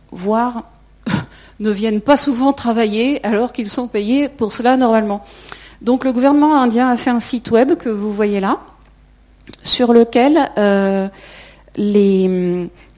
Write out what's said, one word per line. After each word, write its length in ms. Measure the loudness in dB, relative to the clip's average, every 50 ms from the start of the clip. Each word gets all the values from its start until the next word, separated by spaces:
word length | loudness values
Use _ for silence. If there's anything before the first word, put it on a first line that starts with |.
| -20 -20
voire 520 | -14 -8 -4 -2 0 0 0 -2 -4 -8 -14 -16 _ _ _ _ _ _ -8 -6
<laughs> 60 | -6 -6 -6 -8 -16 -20 -20 -20 -12 -6
ne 80 | -4 -4
viennent 320 | -2 -2 -2 -2 -2 -2
pas 160 | 2 2 2 2
souvent 340 | 2 -2 -2 0 0 0
travailler 760 | 0 0 -2 -2 0 0 0 0 0 0 -2 -2 -2 -2 -2
alors 280 | -2 -2 -2 -2 -4 -4
qu'ils 160 | -8 -8 -6
sont 180 | -6 -6 -6 -4
payés 400 | -4 -4 -2 0 0 0 0 -2
pour 240 | -4 -4 -6 -4
cela 240 | -4 -2 0 2 2
normalement. 480 | 2 2 2 2 2 0 -2 -6 -8 -10 -14 -20 -20 -20 -20 -20 -20 -20 -20 -18 -8
Donc 220 | -4 -2 -2 0 0
le 80 | -2
gouvernement 420 | -2 2 2 2 4 4 4 4 4 4
indien 280 | 2 2 2 2 2 0
a 80 | 0 0
fait 140 | 0 -2
un 100 | -2 -2
site 280 | -2 -4 -6 -6 -4 0
web 260 | 2 2 4 2 0
que 120 | -2 -2 -6
vous 240 | -6 -4 -6 -6
voyez 300 | -4 -2 -2 -2 0 -2
là, 180 | -2 -2 -4 -4 -6 -16 -20 _ -20 _ -20 _ _ _ _ _ _ _ _ _ -20 -20 -20 -12 -6
sur 300 | -4 -2 0 2 4 6
lequel, 440 | 6 6 4 2 2 2 4 4 2 0 0 -2 0
euh, 500 | 0 2 2 2 0 0 -2 -2 -4 -6 -8 -14 -20 -20 -20 -20 -20 -20 -20 -20 -20 -16 -8 -4
les, 920 | -2 0 2 4 4 4 2 2 2 0 0 0 -2 -2 -2 -4 -6 -8 -12 -18 -20 -20 _